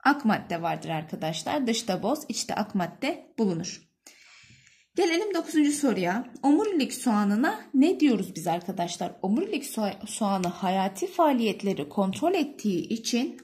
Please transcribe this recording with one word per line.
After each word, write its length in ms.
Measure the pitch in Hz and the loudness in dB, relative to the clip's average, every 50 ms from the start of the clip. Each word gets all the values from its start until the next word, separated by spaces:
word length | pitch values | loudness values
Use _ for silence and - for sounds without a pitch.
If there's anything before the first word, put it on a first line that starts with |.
| - | 2
ak 200 | 262 285 285 - | 2 2 4 2
madde 380 | 220 196 - - - 180 165 170 | 2 0 0 0 -4 -6 -4 -2
vardır 260 | 170 160 160 - 160 | -2 -4 -4 -4 -6
arkadaşlar. 800 | 165 156 156 - - 151 - 156 160 - - - - 302 269 | -6 -6 -6 -8 -8 -6 -4 -4 -4 -4 -4 -4 -2 0 0
Dışta 360 | 226 233 226 - - 190 180 175 | 0 0 0 -2 -2 -2 -2 0
boz, 220 | 202 277 302 - - | -2 -2 -2 -4 -6
içte 260 | 220 - - - 170 | -6 -6 -4 -2 -2
ak 200 | - 208 202 - | -2 -2 -2 0
madde 600 | 196 175 165 - - - 269 349 - - - _ - | -2 -2 -2 -4 -4 -4 -4 -4 -6 -8 -8 _ 0
bulunur. 500 | 226 196 175 165 175 175 - - - _ _ _ _ - - _ - - - - - - - - _ _ _ _ _ _ _ | 2 2 2 0 -4 -6 -10 -14 -16 _ _ _ _ -20 -20 _ -20 -20 -20 -20 -20 -20 -20 -20 _ _ _ _ _ _ _
Gelelim 400 | - 370 339 330 339 427 427 381 | 0 2 2 2 2 0 0 -2
dokuzuncu 380 | 339 320 - - 320 294 285 294 | -2 -2 0 2 4 4 4 4
soruya. 600 | - - 269 208 185 180 170 185 226 254 - - - - | 2 2 2 2 2 2 0 0 -2 -4 -6 -8 -2 2
Omurilik 520 | 269 294 330 440 440 392 320 262 - - | 4 4 4 4 2 2 0 0 0 -2
soğanına 640 | - - 247 214 208 208 202 202 214 262 339 427 - - - - | -2 0 2 2 4 4 2 2 2 2 0 0 -2 -6 0 4
ne 260 | 269 269 330 381 - | 6 6 6 6 6
diyoruz 340 | 302 285 240 190 190 - - | 4 4 4 4 0 -4 -8
biz 120 | 165 160 | -6 -2
arkadaşlar? 680 | 170 165 175 175 - 185 - 175 175 175 - 196 - - - - | -2 -2 -2 -2 -4 -4 -4 -4 -4 -4 -4 -6 -6 -6 -4 -2
Omurilik 420 | 190 202 254 370 440 - 302 285 | 0 0 0 0 -2 -4 -6 -6
soğa-, 420 | - - - 214 196 185 - - | -6 -6 -4 -4 -4 -4 -6 -10
soğanı 420 | 208 - - 226 196 196 190 185 175 | -12 -6 -2 -2 0 0 0 0 -2
hayati 580 | 180 - - 185 185 190 190 196 196 - - | -2 -2 -2 0 0 0 0 -2 -2 -4 -6
faaliyetleri 800 | 392 - - 339 302 277 240 233 214 190 - - 196 185 - 147 143 | -4 0 2 4 4 4 2 2 0 -2 -2 -2 -2 -2 -2 -4 -4
kontrol 460 | - - 196 190 190 - - 330 381 | -2 0 0 0 0 0 0 0 2
ettiği 540 | 359 294 - - - - 214 190 175 - - | 2 0 -2 -4 -4 -2 0 0 0 -2 -2
için 520 | 214 233 - - - 233 254 339 - - | -6 -6 -4 -2 0 0 0 -2 -4 -10